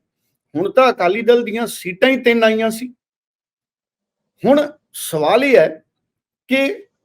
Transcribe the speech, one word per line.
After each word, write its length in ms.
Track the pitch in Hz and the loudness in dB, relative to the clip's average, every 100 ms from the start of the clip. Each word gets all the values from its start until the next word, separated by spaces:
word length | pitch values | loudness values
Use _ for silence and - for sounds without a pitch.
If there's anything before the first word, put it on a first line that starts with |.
| _ _ _ _ _ 147 | _ _ _ _ _ -2
ਹੁਣ 140 | 190 | 0
ਤਾਂ 220 | - 254 | 2 2
ਅਕਾਲੀ 300 | 240 175 208 | 2 -2 0
ਦਲ 200 | 226 240 | 0 0
ਦੀਆਂ 240 | 214 220 233 | 0 -6 -8
ਸੀਟਾਂ 440 | - 175 180 262 | -10 -12 -2 0
ਹੀ 60 | 262 | 0
ਤਿੰਨ 280 | 254 233 | 0 2
ਆਈਆਂ 260 | 220 220 226 | 2 0 -4
ਸੀ। 240 | 220 254 - _ _ _ _ _ _ _ _ _ _ _ _ _ _ | -6 -12 -16 _ _ _ _ _ _ _ _ _ _ _ _ _ _
ਹੁਣ 260 | 214 285 294 - _ | 2 2 0 -8 _
ਸਵਾਲ 520 | - - 160 151 220 | -16 -8 -4 0 2
ਇਹ 120 | 277 220 | 4 4
ਹੈ 280 | 156 156 _ _ _ _ _ _ - | 2 -2 _ _ _ _ _ _ -4
ਕਿ 380 | 262 277 415 - _ | -2 -2 -6 -16 _